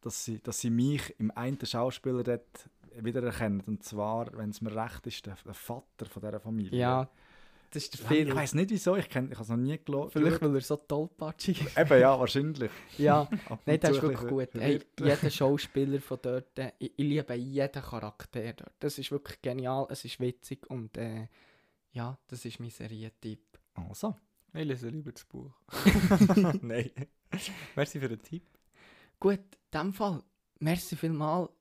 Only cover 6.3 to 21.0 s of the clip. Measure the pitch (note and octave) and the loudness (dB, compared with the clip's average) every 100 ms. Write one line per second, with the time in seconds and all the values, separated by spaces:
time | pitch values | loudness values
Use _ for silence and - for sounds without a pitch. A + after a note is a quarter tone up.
6.3 | G#2+ A2 A2 G2 A#2+ B2 B2+ C3 _ - | -8 -6 -4 -2 0 2 2 -2 _ -20
7.3 | - - - _ D3+ - - A2 D3+ D3+ | -20 -20 -20 _ -10 -10 -10 2 2 4
8.3 | C3+ C#3+ D3 F#3+ G#3+ F3 F#3+ - C3+ C3 | 2 0 0 0 0 2 0 0 -4 -4
9.3 | B2+ A2 A#2 B2+ D#3 - C#3 D3 D#3 D#3 | -6 -4 0 0 -2 -4 -4 -2 4 4
10.3 | E3 D#3 C3+ B2+ D3 - D3 D#3+ _ D#3 | 4 2 2 0 -4 -2 -2 -2 _ -10
11.3 | - - F#3 C#3+ - C3 C3+ B2+ C3+ B2 | -6 -2 0 0 2 8 10 10 8 4
12.3 | C#3 D3+ D3 A2+ - - - D3 D3 D3 | 0 -2 -2 -6 -6 -18 2 6 6 4
13.3 | G3+ - A2+ - D#3 D#3+ C#3 A#2+ A#2 A#2+ | -4 -6 -8 0 2 4 4 2 0 -2
14.3 | C3+ B2+ A2+ A#2+ C#3+ - - D3+ C#3+ D3 | -2 -2 -2 2 2 0 -2 2 4 2
15.3 | - C3+ C#3 - - C#3 C#3 C3+ B2+ B2+ | 2 2 2 0 0 0 0 -4 -6 -2
16.3 | B2+ B2+ - C3 - A#2+ - C#3+ D3 D3 | -4 -4 -8 -8 -8 -10 -2 0 0 0
17.3 | A#2+ B2+ C#3 C#3 C#3 C3 A#2+ G#2+ - - | -4 -2 0 -2 -2 -8 -8 -8 -12 -12
18.3 | B2+ A2+ - - _ D3 C#3 C3+ C#3+ - | -8 -8 -10 -18 _ -6 -4 -6 -6 -8
19.3 | - C3 B2+ B2+ C3 C3+ C3 B2+ - B2 | -8 -6 -4 -2 -2 -2 -6 -10 -4 -4
20.3 | B2 - C#3 - C3 A2 - | -4 -10 -14 -10 -10 -8 -8